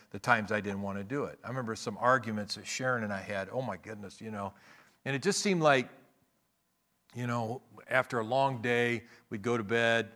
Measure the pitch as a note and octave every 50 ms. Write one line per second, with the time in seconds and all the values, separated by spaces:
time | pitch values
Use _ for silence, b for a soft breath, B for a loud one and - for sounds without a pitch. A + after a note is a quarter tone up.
0 | b b - G#2 - B2+ A#2+ A2+ G#2 F#2+ G#2+ G#2+ G2 G2+ G2 G2 G2+ G2 G2 G2+
1 | G2+ G2+ C3+ D3 A#2 D#2 D2 - F#2 G#2+ B2+ C3 B2 A2 A2 - - A#2+ G#2 -
2 | A#2 B2 C3 B2+ A2 A2+ G#2+ G#2+ G2+ G2+ - A2 F#2+ - - - C3 B2+ B2+ A#2
3 | A2 G#2 G2+ F#2+ F#2 F#2 G2+ G2 G2 F#2+ A2+ B2+ C3 A2 F#2+ F2 - G#2+ A2 G#2
4 | G2+ F#2 - - A2+ A2 G#2+ G2+ G2 F#2+ - b b b b b b b b b
5 | b C3+ C#3 C3+ - G3 F#3 - - G#3 F#3 E3+ D#3 D3+ C#3 C3 B2 - - -
6 | - _ _ _ _ _ _ _ _ _ _ _ _ _ _ _ _ _ _ _
7 | _ _ - A#2+ B2 A#2+ A#2+ A#2+ A2+ A2 B2 C3+ - _ - - - - B2 B2+
8 | B2 - B2+ A#2 A2 A2 B2+ C3+ C#3 C#3 C3 A#2 G#2+ A#2+ A#2+ A#2+ A#2+ A#2+ A#2+ A2
9 | - b b b b _ A2+ G#2 G2 A#2+ A#2+ A#2 G#2+ G2 A#2 A#2 A#2 A#2 A#2 A#2
10 | G#2+ G2 -